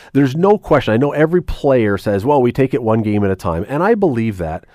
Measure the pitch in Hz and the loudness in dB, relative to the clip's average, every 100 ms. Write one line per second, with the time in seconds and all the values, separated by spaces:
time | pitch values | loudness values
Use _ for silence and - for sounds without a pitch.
0 | - 135 139 151 190 208 - 147 - 113 | -4 0 0 2 2 2 2 0 2 0
1 | 143 147 160 180 - - 143 131 107 98 | 0 0 0 0 -2 -2 0 2 2 -2
2 | 110 101 117 147 123 123 131 135 113 113 | -2 -2 0 2 2 0 -2 -2 0 0
3 | 107 104 101 95 92 82 - 143 190 233 | 0 0 0 -2 -4 -4 -4 -2 0 2
4 | 190 117 113 95 80 85 - | 0 0 -4 -4 -8 -8 -12